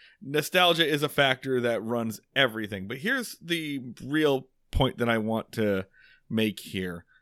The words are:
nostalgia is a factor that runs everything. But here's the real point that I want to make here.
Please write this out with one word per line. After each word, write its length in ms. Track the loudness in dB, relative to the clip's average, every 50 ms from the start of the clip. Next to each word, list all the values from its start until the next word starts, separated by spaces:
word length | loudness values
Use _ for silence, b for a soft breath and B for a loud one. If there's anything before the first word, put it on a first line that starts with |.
| b b b b
nostalgia 680 | -10 -4 -2 -2 -2 2 2 4 4 4 4 2 2
is 160 | 2 2 0
a 60 | 0 0
factor 540 | 2 2 4 2 2 0 -2 0 0 2
that 200 | 2 2 0 0
runs 380 | -2 -2 -2 -2 -2 -2 -6 -8 _ _ 2
everything. 520 | 2 2 2 2 -2 -6 -6 -6 -8 -6 -8
But 100 | -8 -4
here's 400 | -2 -2 -2 -2 -4 -6 -12 -12
the 400 | -6 -4 -4 -4 -4 -4 -6 -6 -8 -10 -14 -12 -8
real 440 | -2 0 4 4 4 4 2 0 _ _ _ _ -2
point 280 | 2 2 2 2 2 0
that 100 | 0 2
I 100 | 2 2
want 340 | 0 0 -2 -2 -4 -4
to 340 | -2 0 0 2 2 0 -2 b b b b b b b b -4
make 300 | 0 0 0 0 -2 -4
here. 460 | -12 -8 -6 -6 -6 -6 -8 -10 -14 _ _ _